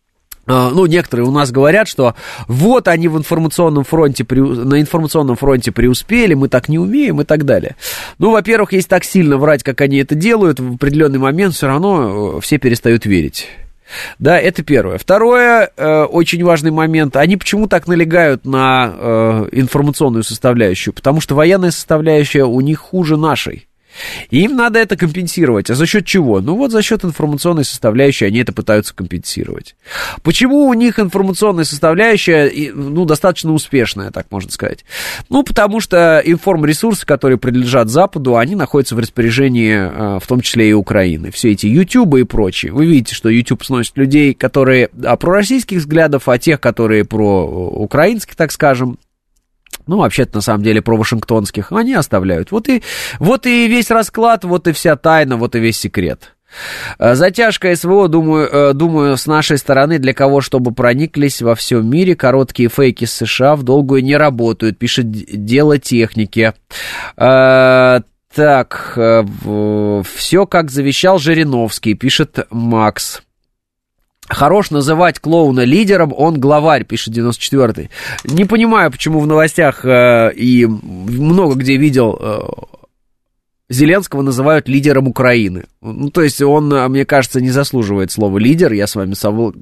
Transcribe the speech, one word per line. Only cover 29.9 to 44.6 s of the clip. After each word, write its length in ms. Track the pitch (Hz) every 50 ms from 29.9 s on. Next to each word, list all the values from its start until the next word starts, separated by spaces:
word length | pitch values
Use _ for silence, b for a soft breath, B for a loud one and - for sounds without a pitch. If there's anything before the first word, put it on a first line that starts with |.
| B B B B B B -
Почему 420 | 240 - - 262 254 277 294 294
у 80 | 269 247
них 240 | 226 240 240 - -
информационная 640 | 214 175 170 196 196 190 185 - 208 214 190 165 156
составляющая, 840 | - 147 143 - 160 165 185 220 233 220 170 - 180 165 151 147
и, 260 | 131 - 143 151 135 98
ну, 320 | 139 139 139 147 170 180
достаточно 480 | 156 156 - - 185 170 - - 160 156
успешная, 580 | 156 - - - 131 113 101 - 101 98 98
так 160 | - 90 - -
можно 200 | 101 98 92 98
сказать? 340 | - - - - - - B B B B B B B B B -
Ну, 160 | 254 277 277
потому 340 | - - - 208 208 208 226
что 420 | 202 - 185 170 170 165 160 151 -
информресурсы, 800 | 160 170 160 - 196 185 160 147 147 156 - - 233 214 - -
которые 320 | - 147 127 - 135 131 120
принадлежат 500 | - 127 120 127 123 120 123 131 117 107
Западу, 480 | 117 156 190 202 - 160 131 127 120
они 200 | 117 117 139 202
находятся 400 | 202 127 - - 143 127 - 117
в 20 | 117
распоряжении, 800 | 113 - - - 117 117 113 131 139 135 123 117 113 110 107
э, 420 | 104 95 87 - 73 107 101 101 92
в 60 | -
том 140 | - 127 127
числе 300 | 120 - - 117 113 107
и 20 | 107
Украины. 580 | 104 95 - - 104 95 90 80 78 85 95
Все 220 | - - - 117 104
эти 140 | - -
ютубы 560 | 104 117 165 190 - - 254 247 170 139 127 123
и 20 |
прочие. 480 | - - 135 104 92 90 - - 76 90
Вы 140 | 131 156
видите, 280 | 170 170 135 113 - -
что 140 | - - 113
YouTube 340 | 113 120 117 - 127 - -
сносит 340 | - 131 123 113 - -
людей, 380 | 135 135 135 139 147 147 139 123
которые, 560 | - - 123 - 143